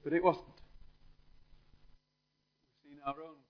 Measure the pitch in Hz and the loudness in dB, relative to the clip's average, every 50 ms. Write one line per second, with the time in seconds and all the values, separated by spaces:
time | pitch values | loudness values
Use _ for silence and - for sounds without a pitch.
0 | - 151 156 170 175 180 160 - - - - - - - - - - - - - | 0 4 4 8 8 8 6 6 -2 -14 -18 -20 -20 -20 -18 -18 -18 -18 -20 -20
1 | - - - - - - - - - - - - - - - - - - - - | -20 -20 -20 -20 -20 -20 -20 -20 -20 -20 -20 -20 -20 -20 -20 -20 -20 -20 -20 -20
2 | _ _ _ _ _ _ _ _ _ _ _ _ _ _ _ _ _ 147 143 147 | _ _ _ _ _ _ _ _ _ _ _ _ _ _ _ _ _ -20 -20 -6
3 | 143 139 139 147 160 165 156 143 131 | -4 -4 -4 -4 -8 -12 -14 -18 -20